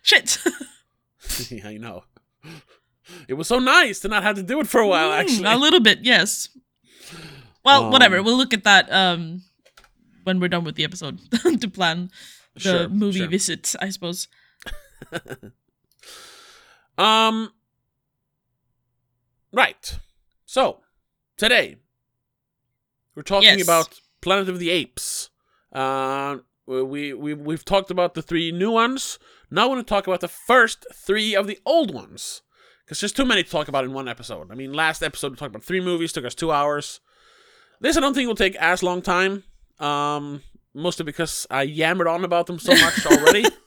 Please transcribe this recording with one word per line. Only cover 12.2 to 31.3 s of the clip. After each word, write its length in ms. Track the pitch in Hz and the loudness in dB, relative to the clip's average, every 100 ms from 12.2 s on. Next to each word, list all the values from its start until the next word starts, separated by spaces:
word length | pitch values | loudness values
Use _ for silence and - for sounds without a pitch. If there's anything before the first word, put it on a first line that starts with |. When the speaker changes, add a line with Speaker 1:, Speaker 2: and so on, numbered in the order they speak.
| - - _ | -20 -20 _
Speaker 1:
the 80 | - | -6
Speaker 2:
Sure, 280 | 190 175 170 | -2 0 0
Speaker 1:
movie 300 | 196 202 190 | 0 0 -2
Speaker 2:
sure. 80 | 175 | -2
Speaker 1:
visit, 460 | 185 - 165 - - | -2 -4 -6 -6 -6
I 80 | 196 | -8
suppose. 400 | 190 175 175 - _ _ _ - - - _ - | -8 -10 -10 -12 _ _ _ -14 -14 -14 _ -14
Speaker 2:
<laughs> 80 | 165 - 127 - _ _ _ _ _ - - - - - - _ _ _ - | -14 -12 -18 -18 _ _ _ _ _ -20 -20 -20 -20 -20 -20 _ _ _ 0
Um, 540 | 208 220 220 220 220 _ _ _ _ _ _ _ _ _ _ _ _ _ _ _ _ _ _ _ _ | 2 4 2 0 -6 _ _ _ _ _ _ _ _ _ _ _ _ _ _ _ _ _ _ _ _
right. 460 | 214 208 - - - - _ _ _ - | 2 2 0 -14 -14 -14 _ _ _ -6
So, 340 | 262 233 - _ _ _ _ _ - | 0 0 -2 _ _ _ _ _ -2
today, 400 | 208 233 113 71 _ _ _ _ _ _ _ _ _ _ _ _ _ | 2 2 0 -10 _ _ _ _ _ _ _ _ _ _ _ _ _
we're 80 | - | -16
talking 260 | 151 196 208 | -2 6 6
Speaker 1:
Yes. 140 | 196 | 6
Speaker 2:
about 380 | 170 165 160 - _ _ | 4 2 2 -8 _ _
Planet 280 | 175 196 190 | -2 0 0
of 100 | 180 | -6
the 120 | 170 | -2
Apes. 600 | 175 127 - - - - _ _ _ _ | -2 -4 -10 -8 -8 -12 _ _ _ _
Uh, 680 | 139 131 135 131 139 139 139 _ _ - | -4 -2 -2 -2 -4 -6 -8 _ _ -8
we, 460 | 127 131 143 147 | -4 -4 -6 -10
we, 200 | 131 147 | -8 -10
we've 300 | 151 147 160 | -8 -8 -8
talked 260 | - 196 190 | 0 -2 0
about 240 | 180 175 | -2 -2
the 80 | 170 | -4
three 300 | - 170 165 | -4 -4 -2
new 180 | 175 202 | -2 0
ones. 480 | 226 233 262 - - _ _ _ | 2 0 -2 -10 -12 _ _ _
Now 140 | 160 | 0
I 20 | 240 | 0
wanna 160 | 262 | 0
talk 240 | - 202 185 | -2 -2 -2
about 140 | 180 | -4
the 80 | 170 | -6
first 580 | - - 247 226 - - | -12 2 4 4 0 -16
three 400 | - - 208 214 | -16 -4 -2 0